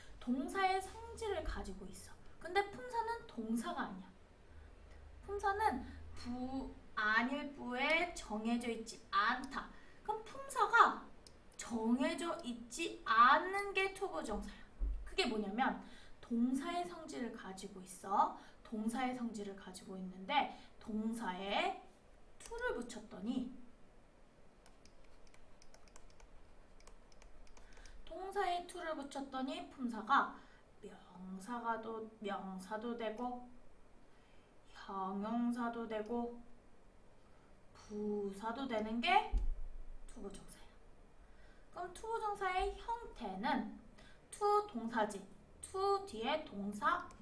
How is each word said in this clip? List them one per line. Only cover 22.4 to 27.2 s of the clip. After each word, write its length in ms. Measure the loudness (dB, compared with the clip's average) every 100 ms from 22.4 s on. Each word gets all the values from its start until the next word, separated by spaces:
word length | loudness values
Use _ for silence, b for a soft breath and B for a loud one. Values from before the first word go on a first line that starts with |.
| -8 -2 0 0
붙였더니, 800 | -4 -8 -10 -8 -2 -2 -2 -6 -12 -14 -18 -20 -20 -20 -20 -20 -20 -20 -20 -20 -18 -18 -16 -16 -16 -14 -16 -14 -14 -16 -16 -14 -14 -16 -16 -18 -18 -18 -18 -18 -16 -16 -16 -16